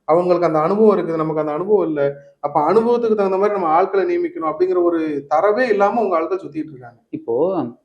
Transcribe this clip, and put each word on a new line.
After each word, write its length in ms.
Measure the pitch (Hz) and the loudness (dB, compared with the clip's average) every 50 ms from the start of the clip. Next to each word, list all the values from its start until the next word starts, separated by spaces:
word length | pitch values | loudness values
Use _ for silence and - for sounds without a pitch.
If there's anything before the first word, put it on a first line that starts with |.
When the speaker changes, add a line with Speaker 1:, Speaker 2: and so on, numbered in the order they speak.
| _ | _
Speaker 1:
அவங்களுக்கு 420 | - 156 175 180 180 180 170 175 | 2 2 4 4 2 2 2 2
அந்த 120 | 160 156 156 | 0 2 2
அனுபவம் 380 | 156 170 196 214 220 214 190 | 0 2 2 4 4 4 4
இருக்குது, 180 | 180 170 165 165 | 2 0 -2 -2
நமக்கு 240 | 160 156 160 156 156 | -2 -2 -2 -2 -4
அந்த 140 | 151 151 147 | -4 -4 -4
அனுபவம் 340 | 156 180 202 214 190 170 | -4 -2 0 2 2 2
இல்ல. 280 | 160 156 147 143 143 143 - - - - _ | 0 0 0 -2 -2 -2 -6 -14 -20 -12 _
அப்ப 340 | - 143 - 160 147 160 190 | -6 -4 -2 0 2 2 2
அனுபவத்துக்கு 420 | 226 226 240 240 240 240 220 214 | 2 2 2 2 0 0 0 0
தகுந்த 220 | 214 196 190 185 | 0 0 0 0
மாதிரி 160 | 185 208 208 202 | 0 0 0 0
நம்ம 140 | 190 175 | 0 0
ஆட்களை 500 | 156 156 170 190 190 - 190 180 175 175 | 2 2 2 2 2 0 0 0 0 0
நியமிக்கணும் 360 | 175 175 160 - 165 160 156 151 | -2 -2 -4 -6 -6 -6 -4 -2
அப்படிங்கிற 300 | 165 185 185 185 180 170 | 0 0 0 2 2 2
ஒரு 440 | 170 170 165 156 156 147 139 143 - 151 | 2 0 0 -2 -4 -4 -6 -4 -2 0
தரவே 240 | 156 185 208 214 247 | 2 2 2 2 2
இல்லாம 420 | 254 240 202 196 202 202 226 240 | 0 0 2 2 2 2 2 0
உங்க 160 | 220 190 175 | -2 0 0
ஆட்கள் 240 | 160 165 170 190 175 160 | -2 -2 -2 -4 -6 -8
சுத்திட்டு 100 | 139 143 | -8 -10
இருக்காங்க. 460 | 156 147 147 135 123 123 120 117 _ _ _ | -10 -10 -10 -12 -18 -18 -20 -20 _ _ _
Speaker 2:
இப்போ 560 | - 107 - 117 113 127 160 185 190 160 127 117 120 - | -14 -10 -6 -4 -2 -2 0 -2 -2 -4 -6 -8 -10 -14